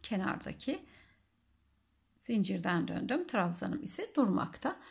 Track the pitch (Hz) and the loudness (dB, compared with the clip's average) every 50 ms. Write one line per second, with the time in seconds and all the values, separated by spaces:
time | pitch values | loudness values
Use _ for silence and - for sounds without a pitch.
0 | - - 226 190 190 - - - - - - - - - 302 - - - - - | -6 -4 -2 0 0 0 -2 -2 -4 -8 -8 -4 -2 -2 -2 -2 -6 -12 -20 -20
1 | - - _ _ _ _ _ _ _ _ _ _ _ _ _ _ _ _ _ _ | -20 -20 _ _ _ _ _ _ _ _ _ _ _ _ _ _ _ _ _ _
2 | _ _ _ _ - - 233 214 190 190 196 180 170 180 175 170 165 - 170 175 | _ _ _ _ -4 0 2 4 4 4 2 0 0 2 2 2 2 0 0 -2
3 | - - 247 320 359 - - 220 180 175 170 - - 185 - - - - - - | 0 0 0 0 0 0 2 2 2 2 0 -2 -2 -2 -2 -2 -2 -2 -2 -2
4 | 403 - - 302 269 202 175 - - - - - - 294 - - - - | -4 0 2 2 4 4 4 2 0 -2 -4 -4 -2 -2 -2 -4 -8 -18